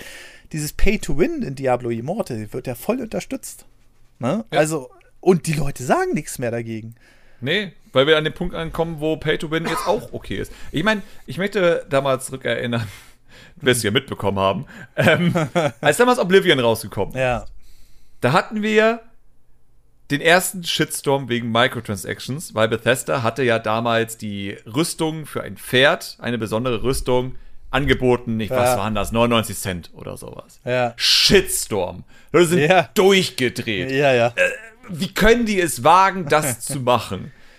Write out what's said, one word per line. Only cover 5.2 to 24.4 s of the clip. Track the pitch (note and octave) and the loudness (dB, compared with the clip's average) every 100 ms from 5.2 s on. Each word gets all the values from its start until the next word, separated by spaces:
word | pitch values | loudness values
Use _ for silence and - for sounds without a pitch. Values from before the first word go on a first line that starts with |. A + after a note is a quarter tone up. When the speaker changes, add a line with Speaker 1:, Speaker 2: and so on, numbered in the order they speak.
| - F#3 - | 2 4 2
Speaker 1:
die | |
Leute | D3+ C#3+ - | -2 -2 -2
sagen | B2+ C#4 F#4 | 0 0 0
nichts | A#3+ D3 - | -2 -4 -6
mehr | B2 | -4
dagegen. | A#2 A2+ A2 A2 A#2 _ _ - - | -4 -6 -8 -10 -16 _ _ -20 -10
Speaker 2:
Nee, | B2 F3+ G3 - - | -4 -2 -4 -10 -2
weil | C#3 C#3 | 4 6
wir | D#3 | 4
an | |
dem | D#3 | 2
Punkt | - E3+ - | -4 -6 -4
ankommen, | E3 - E3 D#3+ | -4 -4 -4 -2
wo | D3+ D#3 | -2 -2
Pay-to-Win | D3+ E3 E3 D#3+ E3 | -2 -2 -2 -4 -2
jetzt | E3 - | -2 0
auch | G#3+ - | -2 -4
okay | - - G2 | -12 -8 -8
ist. | A2 - - | -8 -10 -8
Ich | C#3 | -2
mein, | G3 G#3+ - - - | 0 -2 -4 -16 -12
ich | C#3 | -6
möchte | G3+ G3+ F3 E3+ - | -4 0 2 2 0
da | C#3 | 2
mal | C#3 C3 | 2 0
zurückerinnern, | - C3+ C3 A#2+ B2 A#2 G#2+ - - - | -4 -8 -4 -4 -2 -2 -4 -10 -20 -20
<laughs> | - - - - | -20 -20 -20 -2
wer | - | 2
es | A#2+ | 2
ja | G#2+ | 2
mitbekommen | A2 - G2+ G2+ G2 | 0 -2 -4 -2 2
haben, | F#2+ G2 B2+ - - - | 2 0 -6 -14 -8 0
ähm, | C#3+ D#3 F3 F3 D3 E3+ | 4 4 2 0 -2 0
Speaker 1:
<laughs> | D3 - | -2 0
Speaker 2:
als | C#3+ D3 | 0 4
damals | B3 B3 | 4 4
Oblivion | G3+ F#3+ F3 C#3+ | 4 4 4 4
rausgekommen | A#2 A2 G#2+ G#2+ F2+ | 4 2 -2 -6 -4
ist. | B2+ | -2
Speaker 1:
Ja. | C3 A#2 - - - - - - - - | -2 -2 -6 -12 -16 -16 -18 -18 -18 -4
Speaker 2:
Da | B2 | 0
hatten | D#3+ - G#3+ | 2 0 -2
wir | G#3 G#3+ A3 A#3 - - - - - - - - _ _ - | 0 4 4 2 -8 -20 -20 -20 -20 -20 -20 -20 _ _ -6
den | C#3+ | 0
ersten | D#3+ F3+ F3+ F#3+ | 4 4 2 -6
Shitstorm | E3+ - D3+ - - C#3 B2+ | -4 -2 -2 -2 0 0 0
wegen | A#2+ A#2 | -4 0
Microtransactions, | A2+ B2+ B2 A2+ G2+ - - - C3+ - - | 2 2 0 -6 -6 -6 -8 -8 -8 -6 0
weil | A2+ | 0
Bethesda | A2+ A2+ C3 - D3 | 2 0 0 0 -2
hatte | A2+ A#2 | -2 0
ja | B2+ A2+ | 0 0
damals | A2 A2 A#2 A2+ A2+ - | 0 -2 0 0 -2 -6
die | G#2+ G2+ | -10 -8